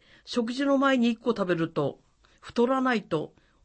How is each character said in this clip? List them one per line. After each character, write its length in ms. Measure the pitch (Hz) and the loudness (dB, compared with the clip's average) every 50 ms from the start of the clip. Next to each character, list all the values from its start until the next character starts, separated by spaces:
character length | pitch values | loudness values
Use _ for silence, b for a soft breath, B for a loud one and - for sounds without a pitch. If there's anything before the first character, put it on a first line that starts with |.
| b b b b b | b b b b b
食 260 | - - 240 226 233 | -6 -4 -2 -2 -2
事 140 | 240 262 285 | -2 -2 0
の 140 | 277 277 262 | 2 2 4
前 180 | 277 269 269 | 4 4 2
に 140 | 254 233 240 | 2 2 2
一 60 | 226 | 0
個 120 | - - 247 | -2 -2 -2
食 160 | 226 202 190 | -2 0 0
べ 100 | 180 175 | 0 0
る 140 | 165 165 160 | 0 -2 -2
と 300 | - 156 143 135 - - _ _ _ _ _ b b b | -2 -2 -2 -2 -4 -8 _ _ _ _ _ b b b
太 260 | b - - 233 233 | b -6 -2 0 2
ら 160 | 254 269 262 | 2 2 2
な 140 | 254 262 247 | 0 0 0
い 80 | 208 - | -2 -2
と 300 | - 170 151 151 - _ b b b b b b | -2 -4 -4 -4 -6 _ b b b b b b